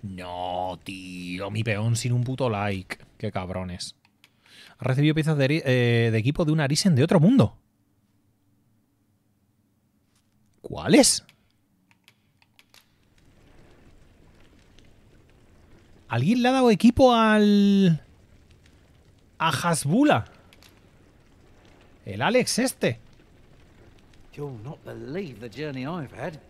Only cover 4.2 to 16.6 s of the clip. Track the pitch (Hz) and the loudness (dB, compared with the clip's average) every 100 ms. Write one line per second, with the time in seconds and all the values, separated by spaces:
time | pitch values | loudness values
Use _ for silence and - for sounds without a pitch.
4.2 | _ _ _ - - _ 123 131 151 151 | _ _ _ -20 -20 _ -4 2 2 2
5.2 | 151 151 131 156 143 127 120 120 117 110 | 0 0 0 0 0 2 4 2 2 2
6.2 | 110 147 160 156 135 151 196 135 156 196 | 0 0 0 0 0 2 2 4 4 6
7.2 | 160 262 110 - _ _ _ _ _ _ | 6 6 4 0 _ _ _ _ _ _
8.2 | _ _ _ _ _ _ _ _ _ _ | _ _ _ _ _ _ _ _ _ _
9.2 | _ _ _ _ _ _ _ _ _ _ | _ _ _ _ _ _ _ _ _ _
10.2 | _ _ _ _ - - 107 220 254 - | _ _ _ _ -14 -10 2 4 4 2
11.2 | - _ _ _ _ _ _ _ _ _ | -8 _ _ _ _ _ _ _ _ _
12.2 | _ _ _ _ _ - _ _ _ _ | _ _ _ _ _ -20 _ _ _ _
13.2 | _ _ _ - - - - - _ _ | _ _ _ -20 -20 -20 -20 -20 _ _
14.2 | _ _ - _ _ - - _ _ _ | _ _ -20 _ _ -20 -20 _ _ _
15.2 | _ _ _ - _ - _ - - 117 | _ _ _ -20 _ -20 _ -20 -6 -2
16.2 | 143 247 240 262 | 0 2 2 4